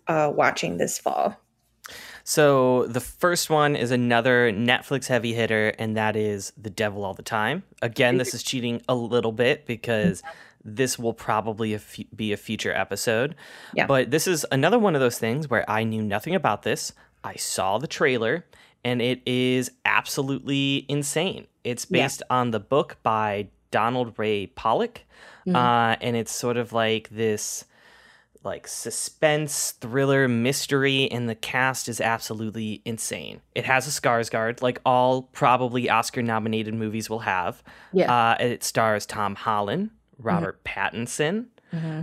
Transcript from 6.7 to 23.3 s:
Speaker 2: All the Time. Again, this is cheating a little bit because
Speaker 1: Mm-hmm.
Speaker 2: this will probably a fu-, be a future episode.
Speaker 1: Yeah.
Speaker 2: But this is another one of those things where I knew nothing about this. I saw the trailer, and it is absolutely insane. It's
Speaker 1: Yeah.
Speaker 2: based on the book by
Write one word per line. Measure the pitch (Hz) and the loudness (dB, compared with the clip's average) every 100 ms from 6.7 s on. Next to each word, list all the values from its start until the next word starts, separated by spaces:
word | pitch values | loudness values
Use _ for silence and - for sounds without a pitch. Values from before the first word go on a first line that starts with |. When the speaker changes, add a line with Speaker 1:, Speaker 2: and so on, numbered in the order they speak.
| 90 104 101 | -4 -4 -4
Speaker 2:
All | 95 | -8
the | - | -8
Time. | - 110 110 175 - - | -4 -2 0 -4 -8 -6
Again, | 120 110 123 127 | -4 2 4 4
this | 123 | 0
is | 120 | -4
cheating | - 131 120 117 - | -6 -4 -2 -4 -2
a | 127 | -2
little | 113 120 113 | 0 0 0
bit | 110 123 147 - | 2 2 2 -4
because | 110 120 110 - 92 | -6 -2 2 2 0
Speaker 1:
Mm-hmm. | - - - _ 107 107 | -8 -18 -20 _ -10 -2
Speaker 2:
this | 127 - | -2 0
will | 117 | -4
probably | 110 - 107 107 107 110 | -4 -2 -2 -2 -4 -4
a | 107 | -4
fu-, | - - - 104 | -8 -16 -14 -6
be | 107 | -4
a | 101 | -4
future | - 107 101 | -4 -4 -2
episode. | 92 95 101 120 110 147 - - - - | -2 -2 -2 0 0 0 -6 -20 -20 -4
Speaker 1:
Yeah. | 180 - | 0 4
Speaker 2:
But | 135 117 | 4 4
this | 156 190 | 0 2
is | 156 - | 0 0
another | 135 160 233 | 2 4 4
one | 208 143 | 4 4
of | |
those | 123 - | 2 0
things | 113 139 143 | -2 -2 0
where | 107 - | 0 0
I | 110 | 0
knew | 110 110 | 0 -2
nothing | 107 101 156 185 | -2 -2 -2 0
about | 135 104 | 2 0
this. | 110 143 - - _ _ | -2 -4 -6 -14 _ _
I | 101 - | -14 -10
saw | - - 95 110 | -6 -2 -2 -2
the | 156 | -4
trailer, | - 151 123 113 165 - - _ _ | 0 0 2 0 -2 -6 -20 _ _
and | 123 123 | -4 0
it | 123 123 127 | 0 -2 -2
is | 127 127 127 123 - 107 | 0 2 0 -2 -4 0
absolutely | 107 - 151 135 139 135 139 139 139 - | 0 0 -4 -2 -4 -2 -2 0 -2 -2
insane. | 143 143 156 185 - - _ | -4 -2 -2 -4 -6 -14 _
It's | 120 117 - | -8 -8 -2
Speaker 1:
Yeah. | 127 | 0
Speaker 2:
based | 135 - - | 0 -4 -2
on | 127 123 | 0 2
the | 107 | -2
book | - 143 - - | 0 0 0 -4
by | 113 110 107 | -2 0 0